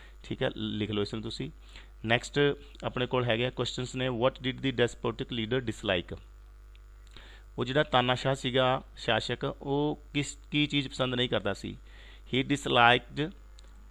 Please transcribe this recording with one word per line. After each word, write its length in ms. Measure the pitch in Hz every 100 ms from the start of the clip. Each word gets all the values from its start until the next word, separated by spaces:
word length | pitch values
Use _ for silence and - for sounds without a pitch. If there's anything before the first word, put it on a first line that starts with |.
| - -
ਠੀਕ 200 | - 117
ਹੈ, 60 | 131 -
ਲਿਖ 360 | 107 104 104
ਲਓ 100 | 104
ਇਸ 120 | 101
ਨੂੰ 100 | 113
ਤੁਸੀਂ। 260 | 110 - 135 - - - - - 110
ਨੈਕਸਟ 340 | 117 - 143 143 - - -
ਆਪਣੇ 220 | - 127 127
ਕੋਲ 180 | 127
ਹੈਗੇ 220 | 120 113 123
ਆ 40 |
ਕੁਐਸਚਨਸ 460 | - 123 - 127 127
ਨੇ, 140 | 127
what 240 | 120 127 131 123
did 80 | 123
the 140 | 131
despotic 680 | 120 120 - 120 113 135 123
leader 240 | 110 131 120
dislike? 540 | 107 104 92 87 90 - - - - - - - - - - - - - -
ਉਹ 80 | 123
ਜਿਹੜਾ 180 | 135
ਤਾਨਾਸ਼ਾਹ 520 | 151 127 123 127 135 135
ਸੀਗਾ 480 | 131 123 127 131 - -
ਸ਼ਾਸਕ, 580 | - 110 - 120 139 -
ਉਹ 380 | 139 139 147 147 -
ਕਿਸ, 240 | 143 143 - -
ਕੀ 140 | 147 147
ਚੀਜ਼ 220 | 143 135
ਪਸੰਦ 280 | - 127 123
ਨਹੀਂ 140 | 123
ਕਰਦਾ 240 | 117 101
ਸੀ? 240 | 98 101 104 - - - - - 123
He 80 |
disliked 840 | 131 139 143 131 120 123 - 135 151 - - - - - -